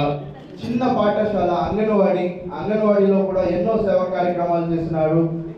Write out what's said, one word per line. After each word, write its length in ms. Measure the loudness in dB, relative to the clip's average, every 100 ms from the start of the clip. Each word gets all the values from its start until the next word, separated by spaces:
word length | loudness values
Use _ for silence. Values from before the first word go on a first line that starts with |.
| 0 -2 -8 -16 -18 -12 -6
చిన్న 200 | -2 0
పాఠశాల, 640 | 2 2 2 0 0 0
అంగన్వాడీ, 840 | 0 -2 0 2 4 4 2 -2 -4 -8 -8
అంగన్వాడీలో 600 | -4 0 2 4 4 4
కూడా 220 | 2 0
ఎన్నో 340 | 0 0 0 0
సేవా 400 | 2 0 0 0
కార్యక్రమాలు 560 | 0 0 0 0 0
చేసినారు. 680 | -2 -2 0 2 2 0 -2 -8